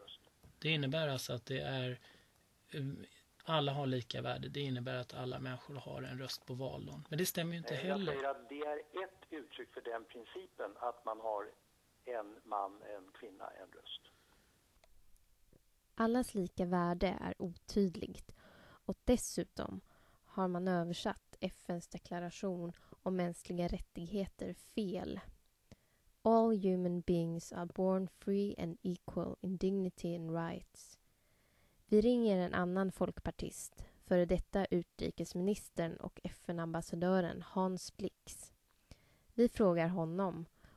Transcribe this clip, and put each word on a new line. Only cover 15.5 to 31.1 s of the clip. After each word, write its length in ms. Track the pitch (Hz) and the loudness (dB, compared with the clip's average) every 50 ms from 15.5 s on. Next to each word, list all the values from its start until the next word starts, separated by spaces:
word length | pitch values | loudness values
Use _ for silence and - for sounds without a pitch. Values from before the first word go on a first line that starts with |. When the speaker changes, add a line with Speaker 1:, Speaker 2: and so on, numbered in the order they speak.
| - - _ _ _ _ _ _ _ | -20 -20 _ _ _ _ _ _ _
Speaker 3:
Allas 400 | - 226 226 233 254 247 - - | 0 2 4 4 4 2 0 0
lika 300 | 208 180 180 - - 185 | -2 -2 -2 -2 -2 0
värde 520 | 175 180 180 175 175 175 175 196 180 202 - | 2 4 4 4 4 2 2 2 0 0 0
är 140 | - 180 190 - | -4 -6 -4 -4
otydligt 960 | - 175 175 - _ - - 214 196 185 165 - - - 180 - - - - - - - - - - - - - _ | -6 -6 -6 -8 _ 0 2 4 4 4 2 -2 -8 -8 -10 -12 -14 -16 -20 -20 -20 -20 -20 -20 -20 -20 -20 -10 _
och 140 | - 190 - _ | -6 -6 0 _
dessutom 760 | - 247 226 - - - - 175 - - - - - 196 190 - - - - - - - _ _ | 4 4 4 4 0 -2 -4 -4 -4 -4 -6 -6 -6 -8 -10 -12 -14 -20 -20 -20 -20 -20 _ _
har 240 | - - 196 185 185 | -8 -2 0 0 0
man 200 | 180 175 185 190 | 0 0 2 2
översatt 680 | 180 175 170 170 170 - - 220 - - _ _ - - | 2 2 2 0 -2 -2 -2 -4 -4 -4 _ _ -8 -6
F 240 | - 185 - - - | -6 -6 -6 -6 -6
N:s 220 | - 175 175 - - | -6 -6 -6 -6 -8
deklaration 840 | - 180 - - 180 175 175 175 - - - 196 180 175 170 175 - - - - - - | -12 -12 -10 -8 -6 -6 -6 -6 -6 -4 -4 -4 -2 -2 -4 -6 -8 -10 -16 -20 -14 -6
om 140 | - 185 185 | -2 0 2
mänskliga 520 | 180 175 175 170 - - - 180 175 175 170 | 2 2 0 -2 -6 -6 -4 -2 0 0 0
rättigheter 840 | - 185 - - - - 170 170 208 202 190 - - - 196 185 180 | 0 -2 -6 -8 -10 -10 -8 -4 -2 -2 -2 -4 -6 -8 -8 -8 -8
fel. 680 | - - - - 233 214 180 - 180 - - - 196 - - - - _ _ _ _ _ - - - _ _ _ _ _ _ _ _ | -10 -14 -4 -2 0 0 0 0 -2 -2 -4 -6 -6 -8 -12 -16 -20 _ _ _ _ _ -20 -20 -20 _ _ _ _ _ _ _ _
All 360 | - 226 226 226 226 226 226 196 | 4 6 8 8 8 8 6 6
human 420 | 190 190 185 180 180 180 175 175 | 4 4 4 4 4 2 2 2
beings 520 | 165 - 175 170 165 165 165 170 - - | 2 4 4 4 4 2 -2 -4 -6 -8
are 140 | - 170 175 | -6 -6 -6
born 420 | 175 - - 185 190 190 190 190 175 | -4 0 2 4 4 4 4 2 -2
free 460 | - - - 196 196 202 202 202 - - | -6 -6 -2 0 2 2 2 0 0 -2
and 200 | 180 165 165 - | -4 -4 -4 -4
equal 540 | - 185 175 - _ - - 180 170 - - - | -4 -4 -4 -4 _ -6 -4 -2 -2 -2 -4 -4
in 160 | - 185 190 | -4 -4 -2
dignity 600 | 175 - 190 196 196 185 180 - - - 170 170 | 0 2 2 2 2 0 -2 -2 -4 -4 -4 -4
and 180 | 170 165 160 160 | -4 -4 -2 -2
rights. 640 | 165 165 165 180 185 - - - - - - - - _ _ | -2 -2 -2 -4 -8 -10 -14 -18 -20 -20 -20 -20 -20 _ _